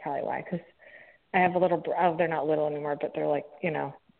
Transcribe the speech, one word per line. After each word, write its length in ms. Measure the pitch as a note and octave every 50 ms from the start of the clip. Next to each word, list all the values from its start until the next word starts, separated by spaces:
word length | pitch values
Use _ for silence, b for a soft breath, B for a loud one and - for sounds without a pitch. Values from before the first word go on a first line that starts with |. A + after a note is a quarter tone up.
probably 200 | - D3+ C#3 -
why, 200 | - - C3+ C3+
'cause 180 | - - F3+ E3 - - _ B B B B B B B B B _ _ -
I 40 | F#3
have 160 | F3+ F3 F3+
a 40 | F3
little 200 | F#3 E3+ E3+ D#3
br-, 160 | - E3 - E3+
oh, 180 | F#3 F3 D#3+
they're 120 | E3 E3+ E3
not 180 | D#3+ D3 C#3+
little 200 | D#3 D#3 D3+ D3+
anymore, 300 | D3+ D3 D3 D3 D3 D3 D3
but 120 | D#3 D3+ -
they're, 120 | D#3 D3+
like, 200 | D3+ D3 C#3+ - - - -
you 80 | - E3
know, 240 | D3+ C#3+ C#3+ C#3+ - - _ _ _